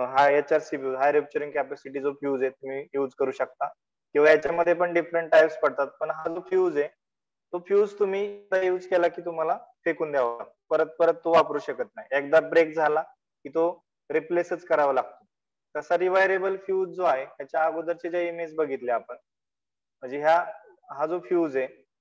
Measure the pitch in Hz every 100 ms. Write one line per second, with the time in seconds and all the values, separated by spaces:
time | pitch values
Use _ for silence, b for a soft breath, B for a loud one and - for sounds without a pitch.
0 | 127 131 143 147 147 156 147 143 135 131
1 | 139 147 143 151 147 147 135 143 139 135
2 | 139 139 143 135 131 - 135 135 143 139
3 | 135 - 135 131 127 - 143 - _ _
4 | _ 147 151 156 160 170 170 170 175 170
5 | 160 170 160 160 160 - 196 156 139 -
6 | 156 156 160 175 180 185 180 147 151 _
7 | _ _ _ _ _ 180 175 202 208 202
8 | 202 196 202 202 - 185 185 185 - 180
9 | 170 170 170 160 160 202 - _ 170 156
10 | 156 139 120 117 107 _ - 156 156 -
11 | 165 165 165 165 156 147 147 127 117 -
12 | - 139 139 160 147 165 156 156 151 156
13 | 165 _ _ _ 139 165 170 - _ _
14 | - 151 151 175 170 170 - 151 143 131
15 | - - _ _ _ _ _ 151 - 175
16 | 180 190 190 190 196 190 - 190 185 185
17 | 175 135 139 - 139 165 160 160 160 165
18 | 170 175 175 170 165 156 147 135 120 117
19 | - 120 _ _ _ _ _ _ _ _
20 | 131 143 151 170 175 - - _ - 139
21 | 156 175 170 175 160 131 127 - _ _